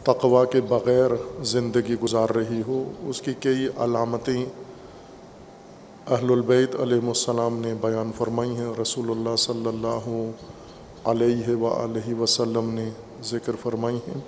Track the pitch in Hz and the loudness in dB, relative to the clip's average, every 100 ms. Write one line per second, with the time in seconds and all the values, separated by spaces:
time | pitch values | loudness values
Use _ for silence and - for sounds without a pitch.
0 | - 123 127 123 127 131 117 120 123 127 | 4 4 6 6 6 2 2 0 4 4
1 | 127 120 - - 123 123 120 117 107 117 | 4 2 -4 -6 -2 0 2 0 0 -2
2 | 113 113 110 113 110 113 110 131 131 - | 0 2 2 2 0 -2 -2 -4 -4 -8
3 | 160 123 143 127 135 131 131 - 117 117 | -8 -6 -6 -2 0 2 0 0 0 2
4 | 117 120 135 127 127 - - - - - | 0 -2 -2 -2 -4 -10 -18 -18 -20 -20
5 | - - - - - - - - - - | -20 -20 -20 -20 -20 -20 -20 -20 -20 -16
6 | - 123 123 123 117 127 127 - 127 120 | 0 2 4 4 6 4 4 0 2 2
7 | 120 113 - 117 117 117 117 110 113 113 | 2 -2 0 0 0 0 -4 -2 0 0
8 | 110 110 113 117 123 117 120 113 110 131 | -2 -2 -2 0 -2 -2 -4 -2 -4 -2
9 | 117 113 113 113 - 117 113 113 113 117 | -2 -2 -2 -2 -2 -2 -4 -2 -2 -4
10 | 113 113 113 113 - - - - - - | -4 -4 -4 -8 -16 -18 -18 -20 -20 -6
11 | 113 117 120 120 113 117 113 - 117 113 | -2 4 4 4 0 0 2 0 -2 -4
12 | 110 113 113 - 117 113 113 113 110 110 | -4 -2 0 2 2 0 0 -4 -6 -8
13 | - - 110 117 - 110 123 113 117 120 | -16 -12 -6 -4 -4 -4 -4 -2 -2 -2
14 | - 139 | -6 -10